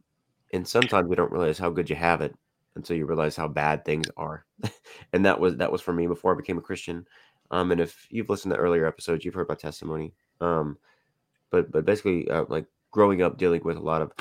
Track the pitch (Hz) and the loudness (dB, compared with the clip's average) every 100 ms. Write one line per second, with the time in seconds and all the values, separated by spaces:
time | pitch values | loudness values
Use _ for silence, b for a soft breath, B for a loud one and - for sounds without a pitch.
0 | _ _ _ _ _ 92 87 113 123 101 | _ _ _ _ _ -6 0 2 4 2
1 | 87 90 87 - 82 80 90 85 78 76 | 2 2 0 2 0 2 -2 -2 -2 0
2 | 85 82 73 - _ _ _ - 80 82 | 2 2 0 -6 _ _ _ -16 -6 -4
3 | 76 80 78 - 78 73 73 76 - 78 | -2 0 0 -2 -6 0 0 0 -2 -4
4 | 80 - 76 78 - _ 110 B B B | -4 -8 -10 -10 -16 _ -10 B B B
5 | B 92 98 - 90 - 87 - - 85 | B 2 4 4 2 0 -2 -2 -2 -2
6 | 85 87 95 92 - 87 - 92 - 85 | -2 0 0 0 -2 -6 -6 -10 -8 -10
7 | 85 b b b _ 87 90 87 82 - | -12 b b b _ -2 2 2 0 -4
8 | - 117 107 101 98 76 87 85 80 - | -10 -8 -4 -4 -2 0 2 2 0 -2
9 | - 82 90 87 80 80 76 - 80 78 | -4 -4 -4 -6 -6 -6 -8 -10 -8 -8
10 | 78 - _ _ 85 82 76 73 _ _ | -8 -14 _ _ 0 0 -2 -6 _ _
11 | _ _ _ _ _ 92 73 78 80 107 | _ _ _ _ _ 0 2 0 2 0
12 | 101 87 - 80 - 80 78 _ _ 107 | 2 0 0 0 0 -4 -6 _ _ 4
13 | 101 95 87 - 92 85 80 82 76 80 | 4 6 2 2 2 2 0 -4 -2 -2
14 | 78 - | -2 -6